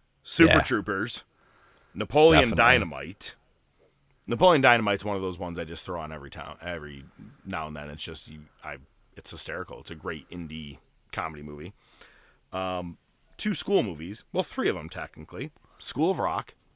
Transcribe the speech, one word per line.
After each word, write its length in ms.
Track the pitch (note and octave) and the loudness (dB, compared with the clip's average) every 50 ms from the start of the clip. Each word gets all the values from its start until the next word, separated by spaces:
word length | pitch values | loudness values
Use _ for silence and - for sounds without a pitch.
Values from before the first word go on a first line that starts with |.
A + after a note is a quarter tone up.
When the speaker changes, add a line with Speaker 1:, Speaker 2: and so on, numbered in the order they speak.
| _ _ _ _ - | _ _ _ _ -12
Speaker 1:
Super 320 | - - - E3 D#3+ - | -4 4 6 6 8 6
Speaker 2:
Yeah. 60 | - - | 6 4
Speaker 1:
Troopers, 640 | - B2+ G#2+ F#2 - G2+ F#2+ G#2 A#2+ - - - _ _ _ _ _ _ _ _ _ _ _ _ _ - | 2 0 -2 -2 -2 -4 -4 -4 -4 -6 -8 -10 _ _ _ _ _ _ _ _ _ _ _ _ _ -10
Napoleon 500 | F2 G#2+ - - D3 D#3 E3 D#3+ D#3 C#3+ A#2 | -8 -6 0 6 8 10 10 10 8 6 6
Speaker 2:
Definitely. 60 | G#2+ - A#2 | 4 6 6
Speaker 1:
Dynamite. 720 | A#2+ B2+ B2 G2+ E2+ C#2+ C2+ C#2 D#2 G2 - - - - _ _ _ _ _ _ _ _ _ _ _ _ _ _ _ _ _ _ - | 6 6 6 4 0 -6 -8 -10 -10 -10 -8 -10 -10 -10 _ _ _ _ _ _ _ _ _ _ _ _ _ _ _ _ _ _ -4
Napoleon 320 | A#2 A2+ F3 F#3 F3 D3 | 0 6 6 8 8 8
Dynamite's 440 | C3 C3 A#2+ A#2 A2+ G#2+ G2+ G2 - | 8 8 6 6 6 2 0 0 0
one 100 | G#2 G2+ | -2 -2
of 80 | G2 F#2+ | -2 -2
those 160 | F#2 F2+ E2+ | -4 -4 -4
ones 180 | F#2+ F2 E2+ E2 | -6 -8 -6 -6
I 60 | E2+ | -6
just 220 | D#2 E2 D#2+ - | -6 -6 -8 -6
throw 140 | - F2+ E2+ | -6 -6 -6
on 100 | D#2+ D2+ D#2 | -6 -8 -10
every 180 | D2+ C#2+ C#2 | -12 -12 -14
time, 260 | - E2+ D2 - D#2 - | -14 -12 -12 -14 -14 -12
every 440 | - F2 F2 E2 D2 D2 C#2+ C#2 C2+ C2 _ - G#1 G#1 - _ - | -10 -8 -8 -8 -8 -10 -12 -14 -16 -18 _ -20 -20 -20 -20 _ -12
now 240 | F#2 F#2+ E2+ D#2 D2+ | -8 -6 -6 -6 -6
and 80 | D2+ | -8
then. 120 | D2 D2 D2 | -10 -10 -10
It's 120 | D2 D2+ - | -10 -10 -10
just, 240 | - D#2+ - - - | -10 -10 -10 -12 -14
you, 120 | D#2+ D2+ D2+ D2+ _ _ - | -16 -18 -18 -20 _ _ -14
I, 140 | D#2 D2 C2+ C#2 _ _ _ _ _ - | -14 -14 -14 -16 _ _ _ _ _ -20
it's 140 | - - - | -14 -12 -10
hysterical. 480 | - E2 - - D#2+ F2 F#2 - - A#1 | -8 -8 -8 -8 -6 -8 -8 -10 -12 -14
It's 100 | - - F2 | -12 -14 -14
a 20 | |
great 340 | D#2 E2+ F#2+ E2 D#2 - - | -10 -8 -8 -8 -8 -10 -12
indie 500 | - F2+ E2+ D2+ D2+ D#2+ D#2 C#2+ C#2 - _ _ _ _ _ _ - | -10 -10 -10 -8 -10 -10 -10 -12 -14 -16 _ _ _ _ _ _ -8
comedy 300 | - F2+ E2 D#2 D2+ D2 | -6 -6 -6 -6 -10 -12
movie. 300 | D2+ D2 D2 D#2 F2+ - _ _ _ _ - - - _ _ _ _ _ _ _ _ - | -12 -12 -12 -12 -12 -14 _ _ _ _ -20 -20 -20 _ _ _ _ _ _ _ _ -6
Um, 420 | F#2 F#2+ F#2 F#2 F2+ F2+ F2 E2+ - _ _ _ _ _ _ _ | -6 -4 -4 -4 -4 -6 -8 -10 -14 _ _ _ _ _ _ _
two 180 | - - G#3+ G#3 | -6 -4 -2 -2
school 280 | - - - G3+ F#3+ C3+ | -2 -2 2 2 2 2
movies. 420 | G2+ E2+ D2 D#2+ F2 G#2 - - _ - | 2 -2 -8 -8 -10 -10 -12 -12 _ -4
Well, 100 | E3+ F#3 | -4 -4
three 260 | - - - B3 F3 | -4 -4 -2 -2 0
of 80 | G#2+ | 0
'em, 120 | F2+ D#2 E2 | -2 -4 -8
technically. 600 | - F2+ D#2 D2+ - - D#2 - - F2+ - D#2+ _ _ _ _ _ - | -8 -10 -10 -10 -12 -16 -16 -14 -10 -10 -10 -10 _ _ _ _ _ -14
School 320 | - - - C#3 D3+ F3 | -10 -8 -2 0 0 0
of 80 | F#3+ C#3+ | 2 0
Rock 360 | G2+ F2 E2 G2 B2+ - - _ _ _ _ | 0 0 0 -2 -6 -8 -12 _ _ _ _